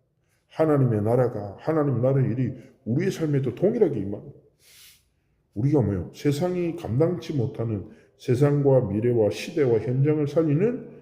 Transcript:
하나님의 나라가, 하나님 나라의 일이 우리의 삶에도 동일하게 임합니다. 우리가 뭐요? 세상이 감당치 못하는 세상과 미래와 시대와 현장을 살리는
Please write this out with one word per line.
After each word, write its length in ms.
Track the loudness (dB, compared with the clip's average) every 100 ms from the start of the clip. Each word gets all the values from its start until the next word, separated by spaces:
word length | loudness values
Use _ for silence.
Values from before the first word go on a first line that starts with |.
| _ _ _ _ _
하나님의 540 | -2 2 4 4 2
나라가, 560 | 2 2 0 -2 -10 -8
하나님 420 | -4 0 0 0
나라의 300 | 2 2 0
일이 220 | 0 -4 -6 -14 _ -4
우리의 260 | -2 -2
삶에도 440 | -2 -2 0 -2 -2
동일하게 440 | 0 2 0 0
임합니다. 380 | -6 -8 -12 -20 _ _ _ -20 -20 _ _ _ _ _ _
우리가 280 | -4 0 2
뭐요? 300 | 2 0 -6 -4
세상이 600 | -2 0 -2 -2 -4 -4
감당치 560 | -4 0 0 0 -4
못하는 560 | -4 -4 -4 -4 -6 -8 -18 _ _
세상과 720 | -2 2 4 4 4 4 2
미래와 420 | 0 0 2 2
시대와 480 | 0 -4 0 2 2
현장을 460 | 0 0 2 2 0
살리는 640 | 0 2 2 0 -2 -8 -18